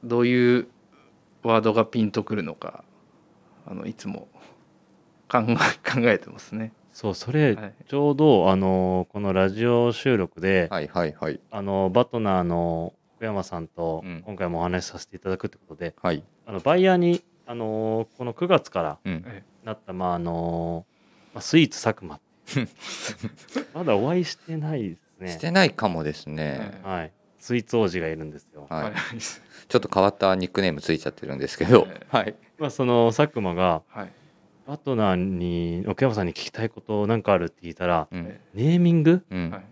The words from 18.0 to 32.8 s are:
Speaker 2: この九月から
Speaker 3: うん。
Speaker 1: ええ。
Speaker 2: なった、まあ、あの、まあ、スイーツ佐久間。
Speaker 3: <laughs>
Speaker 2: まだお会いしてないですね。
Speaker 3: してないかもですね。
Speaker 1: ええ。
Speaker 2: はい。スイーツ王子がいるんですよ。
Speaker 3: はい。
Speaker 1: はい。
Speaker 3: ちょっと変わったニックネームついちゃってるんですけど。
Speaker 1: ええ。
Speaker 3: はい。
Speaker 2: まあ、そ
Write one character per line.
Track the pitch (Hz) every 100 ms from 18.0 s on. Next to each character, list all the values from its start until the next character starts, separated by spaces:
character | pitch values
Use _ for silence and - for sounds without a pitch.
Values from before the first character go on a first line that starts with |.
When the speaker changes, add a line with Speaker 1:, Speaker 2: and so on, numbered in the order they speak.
| 113 _
Speaker 2:
こ |
の | 123
九 | 117 175
月 | 185 -
か | 92
ら | 80 73
Speaker 3:
う | -
ん。 | 85 95
Speaker 1:
え | 101
え。 | - _ 113
Speaker 2:
な |
っ | 107
た、 | -
ま | 92 90
あ、 |
あ | 87
の、 | 85 85 85 85 85 85 87 _ _ _ _
ま | 113
あ、 |
ス | - 160
イ |
ー | 156
ツ | -
佐 | - 214
久 | 92
間。 | - _ _ -
Speaker 3:
<laughs> | 143 113 _ - - - - 117 - - - 294
Speaker 2:
ま | 151
だ | 170 104
お | 123
会 | 180
い |
し | 175 -
て | - 160
な | 151 156
い | 104
で |
す | 85 _ _
ね。 | 92
Speaker 3:
し | 87
て | 165
な | 180
い | 175
か | - 107
も | 85
で | 76
す | 73 -
ね。 | 76 76 69
Speaker 1:
え | 107 98
え。 | 95
Speaker 2:
は | 92
い。 | 82 _ _ _
ス | - 123
イ |
ー |
ツ | 113 117
王 | 104
子 | 90
が | 80
い | 80
る |
ん | 78
で | 76
す | _
よ。 | 76 73
Speaker 3:
は | 78
い。 |
Speaker 1:
は | 76
い。 | - - 117
Speaker 3:
ち | - - - - -
ょ | 120
っ |
と | -
変 | -
わ | 98
っ | -
た | 98
ニ | 92 92
ッ |
ク | -
ネ | 95
ー |
ム | 76
つ | -
い | 80
ち | -
ゃ |
っ |
て | - -
る | 69
ん |
で | 67
す | -
け | 82
ど。 | 117 -
Speaker 1:
え | -
え。 | -
Speaker 3:
は | -
い。 | 101 104 _ _
Speaker 2:
ま | 147
あ、 |
そ | -